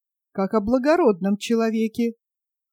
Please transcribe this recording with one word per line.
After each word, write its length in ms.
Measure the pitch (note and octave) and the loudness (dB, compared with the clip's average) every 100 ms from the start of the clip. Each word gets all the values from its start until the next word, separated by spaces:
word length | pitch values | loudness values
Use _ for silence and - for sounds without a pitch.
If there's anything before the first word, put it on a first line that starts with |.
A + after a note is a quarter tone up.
| _ _ _ | _ _ _
как 220 | - G3 | -6 -2
о 60 | A3 | -2
благородном 760 | G3+ C4 C4+ E4+ D4 F#3 F#3 G3+ | 0 0 2 2 2 2 -2 -2
человеке. 800 | - A3+ A3+ A3 A3 A3 A#3 A3+ _ _ _ _ _ | -2 -2 0 -2 -2 -2 -4 -6 _ _ _ _ _